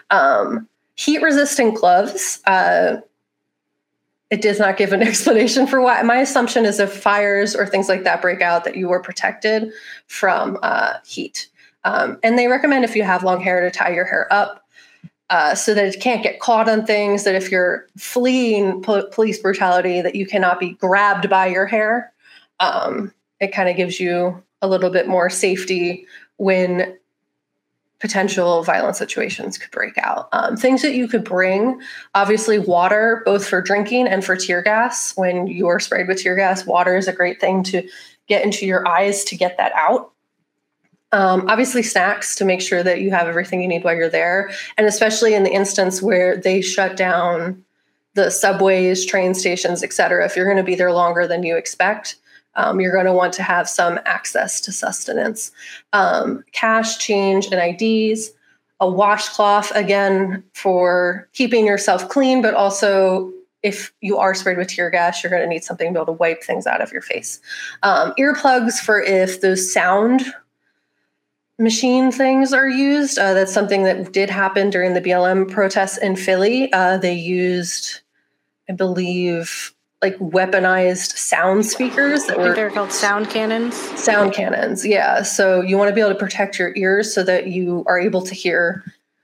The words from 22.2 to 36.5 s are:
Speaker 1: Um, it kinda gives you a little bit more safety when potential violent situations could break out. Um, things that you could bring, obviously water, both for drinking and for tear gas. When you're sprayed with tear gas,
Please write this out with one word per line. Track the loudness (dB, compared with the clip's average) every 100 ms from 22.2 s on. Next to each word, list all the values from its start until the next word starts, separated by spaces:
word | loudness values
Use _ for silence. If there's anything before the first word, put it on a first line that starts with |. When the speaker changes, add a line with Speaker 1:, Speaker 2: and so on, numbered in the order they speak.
| _ -20 _ _
Speaker 1:
Um, | -2 0 -4 -4 -8 -12 _ _
it | -6
kinda | 0 0
gives | 0 -2 -2
you | -2 0 -2 -4 _ _
a | -2
little | 0 2
bit | 0 0
more | 0 0
safety | 0 -2 -2 -2 -2 -2 -6 -12 -20 -20 _
when | 0 2 2 0 -4 -6 _ _ _ _ _ _ _ _ _ _
potential | -4 -2 -2 0 2 2
violent | 2 0 0 -4
situations | -6 -6 -6 -6 -10 -10
could | -12
break | -8 -4 -2
out. | -2 -4 -2
Um, | -2 -2 0
things | 2 2
that | 0 -2
you | -2
could | -2
bring, | -2 0 2 2 0 -4 -10 -18 -4 0
obviously | 2 2 2 0
water, | 2 2 4 4 2 0 0
both | 0 0
for | -2
drinking | 0 -2 0 0 2
and | 0 -2
for | -4
tear | -2 -2
gas. | 0 2 0 -2 -8 -2
When | -2 -2 -4
you're | -2 0 0
sprayed | 0 -2 -2
with | -2
tear | -2 0
gas, | 0